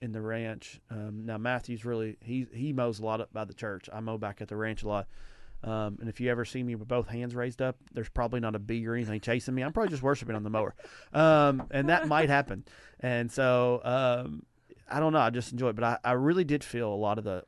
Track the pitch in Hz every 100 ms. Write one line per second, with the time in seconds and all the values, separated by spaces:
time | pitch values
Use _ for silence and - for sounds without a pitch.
0 | 120 110 107 113 113 110 - - - 110
1 | 107 107 113 110 117 123 123 117 117 113
2 | 110 104 113 127 123 110 147 131 120 104
3 | 110 110 110 107 104 104 110 98 - 110
4 | 113 113 104 101 104 104 110 104 107 104
5 | 98 - - - - - 113 110 107 101
6 | 113 - 123 120 117 131 123 117 110 123
7 | 113 117 123 120 123 117 131 127 - -
8 | 110 - 117 123 113 107 104 117 113 117
9 | 110 107 117 123 - 127 135 190 208 147
10 | 131 139 117 110 107 110 104 - - -
11 | - 147 160 156 143 131 123 139 139 170
12 | 156 151 156 143 135 98 - - - -
13 | 127 120 120 - 131 123 123 123 123 127
14 | 131 123 131 - - _ _ - - 139
15 | 160 156 113 120 117 120 123 107 117 117
16 | 120 123 143 180 156 147 - 120 110 101
17 | 107 107 104 90